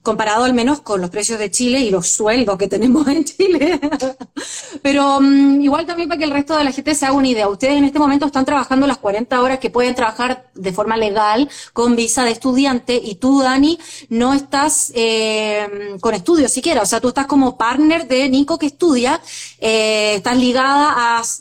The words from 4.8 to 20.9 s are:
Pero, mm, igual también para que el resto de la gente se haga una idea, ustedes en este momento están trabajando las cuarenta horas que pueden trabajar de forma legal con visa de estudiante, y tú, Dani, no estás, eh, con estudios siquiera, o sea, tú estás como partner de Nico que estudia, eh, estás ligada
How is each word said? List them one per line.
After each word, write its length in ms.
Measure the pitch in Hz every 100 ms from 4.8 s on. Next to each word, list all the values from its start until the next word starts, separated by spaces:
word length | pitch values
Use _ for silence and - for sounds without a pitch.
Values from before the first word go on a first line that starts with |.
Pero, 380 | 277 277 277 277
mm, 400 | 277 277 277 277
igual 240 | 285 285
también 240 | 339 339 339
para 100 | 339
que 60 |
el 60 | 311
resto 260 | 285 285 311
de 80 |
la 80 | 285
gente 220 | 269 285
se 100 | 302 277
haga 80 |
una 140 | 277 269
idea, 200 | 233 202
ustedes 280 | 202 262 285
en 80 |
este 140 | 285 285
momento 260 | 294 277 294
están 180 | 285 262
trabajando 400 | 294 240 262 277
las 120 | 240
cuarenta 440 | 208 202 240 254
horas 160 | 254 262
que 100 | 240
pueden 260 | 233 247
trabajar 560 | 247 233 220 247 254 -
de 180 | - 190
forma 240 | 185 214 226
legal 540 | 214 202 208 220 285 - -
con 200 | - 240
visa 300 | 233 226 -
de 60 | 247
estudiante, 640 | 226 262 254 277 247 247 247
y 140 | 226 196
tú, 260 | 254 277
Dani, 360 | 262 269 285 339 - - -
no 240 | 226 240
estás, 600 | 277 277 185 202 208 -
eh, 1040 | 240 226 226 220 220 214 208 208 202 202 196
con 140 | 226
estudios 360 | 190 175 339 262
siquiera, 320 | - 311 294
o 40 | 202
sea, 140 | 226
tú 80 | 247
estás 180 | 254 277
como 300 | 285 262 247
partner 500 | 226 254 302 330 262
de 200 | 254 277
Nico 280 | 262 285 330
que 80 | 302
estudia, 540 | - 349 254 240 320 - - - -
eh, 560 | 220 220 220 214 214 208
estás 200 | 214 247
ligada 840 | 247 247 262 285 294